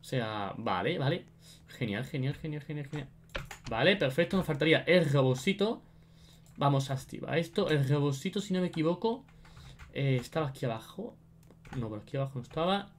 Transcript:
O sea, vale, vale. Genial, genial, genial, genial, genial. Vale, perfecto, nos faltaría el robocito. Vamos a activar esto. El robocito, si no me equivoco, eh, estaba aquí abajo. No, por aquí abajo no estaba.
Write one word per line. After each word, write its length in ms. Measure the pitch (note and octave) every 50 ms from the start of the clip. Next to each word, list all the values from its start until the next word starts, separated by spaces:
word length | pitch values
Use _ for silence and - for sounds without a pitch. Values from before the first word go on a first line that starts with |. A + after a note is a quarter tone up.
O 20 | -
sea, 480 | - C3+ B2+ A2+ A2 G#2+ G#2 G2+ F#2+ -
vale, 400 | - A2 A2+ F#2+ F#2 F#2 B2+ F3
vale. 280 | E3+ C3+ C3+ E3+ F#3+ - - - - - - - - -
Genial, 380 | - - - B2 A2 G2 G#2 C3
genial, 280 | - - C#3 B2+ C3+ D3+
genial, 300 | - - D#3+ D3+ D3 C#3
genial, 240 | - D3+ D3 C#3+
genial. 200 | C#3 - D3+ C#3 - - - - - - - - - - - - A#2+
Vale, 280 | A#2 A2+ C3+ F3+ G3+
perfecto, 380 | G3 D3+ C3+ C3+ - E3+ E3+ -
nos 120 | F#3+ D#3+
faltaría 320 | - D3+ C#3 D#3 D#3+ D#3 C3
el 280 | - - E3+ F3+ D#3+ C#3
robocito. 720 | C#3 C#3+ C3+ C3 B2+ C3 - G3 G3 G3 G3+ A3 C#4 - - - - - - - - - - - - - - - -
Vamos 320 | - C#3+ C#3+ C#3 C#3 C3+ -
a 60 | C3+
activar 420 | C3 - - - - - - C3+
esto. 320 | E3 E3 E3 - - F#3+ -
El 180 | D#3 D3 C3+
robocito, 540 | B2+ D3 D3 C#3+ C#3+ C3+ C3+ - F#3+ - G#3
si 140 | G3 - F#3
no 40 | F#3
me 80 | F3+ E3+
equivoco, 540 | F3 E3 D3+ E3 E3+ E3+ - A3+ A#3 - - - - - - - - - - - - - - - -
eh, 240 | - C#3 C3+ C3 B2
estaba 280 | A#2+ - - D#3+ D#3
aquí 180 | C#3 C3+ - -
abajo. 500 | A#2+ A2+ A2+ - - - - A3 - - - - - - - - - - - - - -
No, 100 | C3 A#2 G#2+
por 100 | G#2+ G#2
aquí 180 | - - -
abajo 220 | C3+ C#3 C3+ - B2
no 20 |
estaba. 480 | - - - D#3+ E3 F#3 G3 G3+ G3 - -